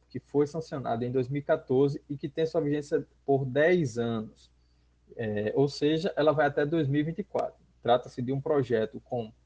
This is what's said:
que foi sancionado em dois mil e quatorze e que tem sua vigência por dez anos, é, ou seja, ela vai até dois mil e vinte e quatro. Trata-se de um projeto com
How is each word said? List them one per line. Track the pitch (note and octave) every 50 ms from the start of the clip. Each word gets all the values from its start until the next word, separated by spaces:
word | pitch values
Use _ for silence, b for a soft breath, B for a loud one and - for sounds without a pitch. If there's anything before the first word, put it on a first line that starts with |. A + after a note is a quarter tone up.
| _ _
que | - B2+
foi | - _ - C#3+ D3 C#3+
sancionado | - E3 D#3+ - E3 C#3 A#2+ A#2 A#2 A#2 B2
em | B2
dois | B2+ C3 B2+ B2
mil | C#3 C#3+
e | C#3+
quatorze | - D#3+ D3+ - - C3 C3 C#3+ C#3+ C#3+ - - -
e | D3 C#3
que | - D3
tem | - - D#3+ D#3+
sua | - E3+
vigência | D3+ C#3+ D3 D3 C#3+ - E3 D#3 D3 - _ _ _
por | - C#3 C3 C#3
dez | B2+ B2 C#3+ D3+ E3+ F#3 F3+ D#3 B2 A2 A#2+
anos, | A#2 A#2 A#2 A2 A2 G#2+ - _ - _ _ _ _ _ _ _ _ _ _ _ _ _ -
é, | - A#2 G#2+ G#2 G#2 G#2 G#2+ -
ou | C#3 C#3 C#3+
seja, | - - D3 D3 D#3+ D#3+ E3 - - -
ela | D3 D#3
vai | D3 D3+ D3 C#3+
até | C#3+ D#3 D3
dois | D3 E3 E3 D3+ C3
mil | C#3 D3
e | D3+
vinte | D#3+ D#3+ -
e | G3
quatro. | - - B2+ A#2+ - - _ _ _ _ _ -
Trata-se | A#2+ A#2+ B2 - A#2+ - - B2
de | B2 C3+
um | C#3
projeto | C#3 D#3+ D3+ C#3+ B2+ A#2 A#2 A2 A2 - - A#2
com | - _ C3 A#2+ A2+ A2 - _ _